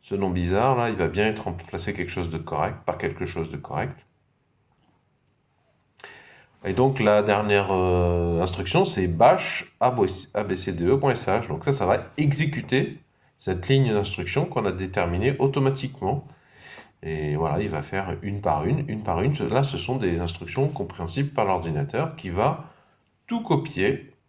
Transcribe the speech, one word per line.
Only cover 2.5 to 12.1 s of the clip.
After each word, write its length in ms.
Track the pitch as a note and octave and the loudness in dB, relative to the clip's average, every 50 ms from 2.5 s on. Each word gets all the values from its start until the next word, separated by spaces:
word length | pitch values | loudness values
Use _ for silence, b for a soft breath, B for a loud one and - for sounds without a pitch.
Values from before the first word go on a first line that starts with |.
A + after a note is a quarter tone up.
| E2+ D2 D#2+ G2+ - - - | -2 -2 0 -2 -2 -4 -4
par 120 | - - | -6 -4
quelque 280 | - - E2 C#2 - F2+ | -2 -4 -6 -4 -4 -8
chose 240 | E2 - E2+ D#2+ - | -6 -4 -6 -6 -6
de 60 | - | -8
correct. 500 | C#2+ - - C#2 D2 G#2+ C#3+ - - _ _ _ _ _ _ _ _ _ _ _ _ _ _ _ _ _ _ _ _ _ _ _ _ _ _ _ _ _ _ _ _ _ _ _ _ _ _ _ B B B B B B B B B B B B _ - | -12 -10 -6 -4 -4 -4 -4 -8 -14 _ _ _ _ _ _ _ _ _ _ _ _ _ _ _ _ _ _ _ _ _ _ _ _ _ _ _ _ _ _ _ _ _ _ _ _ _ _ _ B B B B B B B B B B B B _ -4
Et 80 | G2 F#2+ | -2 2
donc, 260 | G#2+ B2+ C3+ C3+ - | 4 4 4 4 4
la 240 | A2+ G#2 G#2 G#2 G#2 | 4 6 6 6 6
dernière, 460 | A2 G2+ G2+ G#2+ G#2 G2+ G2+ G2 F#2+ | 4 2 2 4 4 4 4 4 4
euh, 680 | G2 F#2 F#2 F#2 F2+ F2+ F2 F2 F2 F2 E2+ E2+ E2+ E2 | 2 2 4 4 4 4 4 4 2 2 2 2 2 2
instruction, 420 | F2+ F2+ F2+ G2 F#2 F2+ - E3+ G3 | 0 0 -2 -4 -4 0 2 2 2
c'est 240 | F#3+ - G2+ F#2 | 2 2 0 0
bash 680 | F2 E2 D#2+ A#2 C#3 F3 F#3 - - - - - - _ _ | 0 4 6 6 6 6 6 0 -4 -6 -6 -8 -12 _ _
A 120 | A2+ B2+ | 0 2
B 640 | B2 A#2 G2+ F2+ F2+ - - - - G#2 G#2+ F#2 F#2 | 4 2 0 0 0 -6 -10 -6 -6 -4 -2 -2 -2
C 180 | F#2 - G2+ F2+ | -2 -2 -4 -2
D 120 | E2 E2+ | 0 2
E 120 | F2+ C3 | 2 4
point 140 | C#3 C#3+ C3+ | 4 4 0
S 160 | A#2+ - - | 0 0 0
H. 200 | - F#2+ A2+ A#2+ | 0 0 0 0
Donc 160 | - - - - | -2 -8 -4 0
ça, 80 | D3 | 0
ça 140 | C#3 C3+ G2 | 0 2 2
va 180 | F2+ B2 - - - | 2 2 2 0 -6